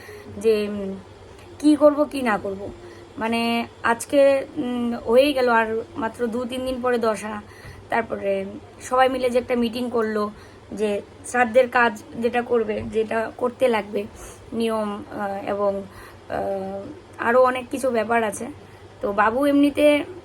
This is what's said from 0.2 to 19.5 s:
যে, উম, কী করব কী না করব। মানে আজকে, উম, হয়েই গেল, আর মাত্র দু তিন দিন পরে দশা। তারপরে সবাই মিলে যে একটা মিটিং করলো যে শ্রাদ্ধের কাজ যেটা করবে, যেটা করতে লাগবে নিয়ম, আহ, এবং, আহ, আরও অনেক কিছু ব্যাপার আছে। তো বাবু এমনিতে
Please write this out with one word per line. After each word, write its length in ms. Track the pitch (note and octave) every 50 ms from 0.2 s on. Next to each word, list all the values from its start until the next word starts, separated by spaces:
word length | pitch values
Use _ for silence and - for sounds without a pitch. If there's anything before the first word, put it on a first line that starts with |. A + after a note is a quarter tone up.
| - - - G#3
যে, 280 | G3+ A3+ A3 G#3 G#3 G#3
উম, 260 | G#3 G3+ G3 F#3+ G3 G3 - - - - - - - - - - - -
কী 180 | C#4+ D4+ D4+
করব 280 | C#4+ D4+ D4 C#4+ C#4+ D4
কী 180 | - - C#4
না 160 | B3 A#3 G#3 F#3
করব। 300 | F#3+ G3+ G3 F#3+ G3+ - - - - - - - - - - -
মানে 480 | A3 A3+ A#3 A#3 A#3 A#3 A#3 A#3 A#3 - - -
আজকে, 640 | - - A#3 - - - D4 C#4+ C#4 C#4 C4+ C4+ C4+ - -
উম, 360 | D#4+ B3 B3 B3 A#3+ A#3+ A#3 A#3 A#3 -
হয়েই 260 | A3+ A3+ B3+ C#4 D4
গেল, 160 | C#4 C4 B3+ B3
আর 340 | A#3 A3+ A3+ A3 A3 A3+ - - -
মাত্র 300 | - A3 A3 - - A#3+
দু 180 | A#3 G#3 B3 B3+
তিন 220 | A#3 C4 B3+ B3+
দিন 160 | C4 B3+ B3
পরে 160 | A#3+ B3 B3 A#3+
দশা। 440 | A#3 A3 G#3+ F#3+ G#3 G#3+ G#3+ G#3 G#3 - - - - - - - - -
তারপরে 560 | - A#3 A3 - A3+ G3+ G3+ G3 G3 G3 G3 G3 G#3 - - - - -
সবাই 260 | - - B3 B3+ C4 C4
মিলে 220 | C4+ B3+ B3+ B3
যে 80 | A#3+ B3+
একটা 160 | B3 - B3+
মিটিং 360 | A#3+ A#3 A#3 A3 B3 B3 A#3+
করলো 400 | A#3+ A#3 A3 A3 G#3+ G#3 G#3 G#3 G#3 - - - - - - -
যে 300 | G#3 G3 G#3+ G#3 G#3 G3 - - - - -
শ্রাদ্ধের 420 | - - B3 B3 A3+ A3 C4 B3+ A#3+
কাজ 340 | B3 B3 A#3+ A#3 G#3+ - - - - A3+
যেটা 200 | A3+ A#3 A3 A#3+
করবে, 400 | A#3+ - A#3+ A#3 A3 G#3+ G#3 G#3+ A3+ A3+
যেটা 400 | G#3 A3 A3 G#3+ A3+ A3+ A3 A3+ -
করতে 320 | - B3 A#3+ A#3+ - B3+ B3
লাগবে 380 | A3+ G#3+ G3+ G3+ G#3 G3+ G#3 A3 - - - - - - - -
নিয়ম, 380 | - A3+ A3+ A3+ A3 A3 G#3+ G#3
আহ, 580 | G3+ G#3+ - - - G#3 G#3 G3 G3 G3 G3 -
এবং, 300 | G3+ G3+ G#3 G3 G3 G3 G3 F#3+ - - - - - - - -
আহ, 540 | - - G3 G3 G3 G3 F#3+ F#3+ G3 G3 G3+ - - - - - - -
আরও 240 | - A#3 A#3 B3+
অনেক 220 | B3+ B3 B3+ B3+ B3 B3
কিছু 200 | - B3 C4+ C4
ব্যাপার 340 | A#3+ A3+ G#3 A3 A#3 A#3 A3+
আছে। 220 | G#3 G3 - A3+ C#4 D4 - - - - - - - - -
তো 120 | - G#3
বাবু 340 | G3+ G#3 G#3 A3 A3+ C4 C#4+
এমনিতে 580 | C#4+